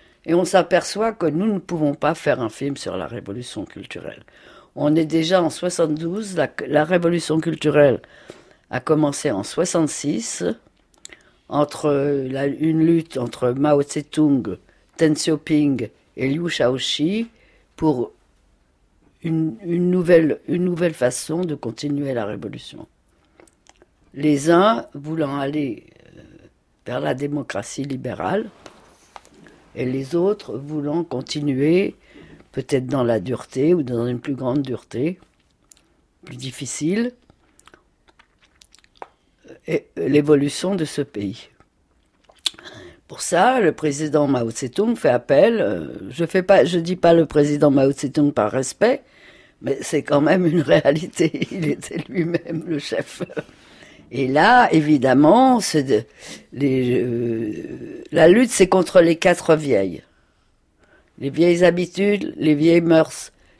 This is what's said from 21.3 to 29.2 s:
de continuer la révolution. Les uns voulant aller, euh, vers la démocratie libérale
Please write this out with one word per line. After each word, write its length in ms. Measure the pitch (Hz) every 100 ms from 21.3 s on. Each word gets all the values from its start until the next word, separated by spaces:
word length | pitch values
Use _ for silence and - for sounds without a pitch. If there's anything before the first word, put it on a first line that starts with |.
| 160
de 120 | 175
continuer 600 | 143 117 113 147 143 143
la 100 | 123
révolution. 640 | 104 107 117 - - - - _ _ _ _ _ _ _ _ _ _ _ _
Les 360 | 135 151 143 151
uns 360 | 170 202 233 -
voulant 440 | 143 147 160 143 143
aller, 460 | 139 151 139 101 - _ - -
euh, 60 | - - - _ _ _ -
vers 140 | 127
la 140 | 151
démocratie 680 | 127 143 147 135 - - -
libérale 640 | 139 131 127 101 170 196 220 - - - _ _ _ -